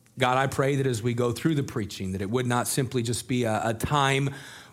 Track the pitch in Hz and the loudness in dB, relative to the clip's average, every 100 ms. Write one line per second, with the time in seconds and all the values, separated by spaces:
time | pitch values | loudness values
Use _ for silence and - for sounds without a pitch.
0 | _ - 127 127 135 - 135 139 135 113 | _ 0 2 4 2 2 2 2 2 0
1 | 120 117 123 113 160 147 - 120 98 - | 0 0 0 0 0 0 -2 -4 -6 -6
2 | 95 92 98 123 123 120 113 - 131 131 | -6 -4 -2 0 0 0 0 0 0 0
3 | 113 113 - 123 113 107 113 113 - 147 | -2 -2 -2 0 0 0 0 -2 0 2
4 | 135 139 139 139 - - - | 4 2 0 -4 -12 -18 -10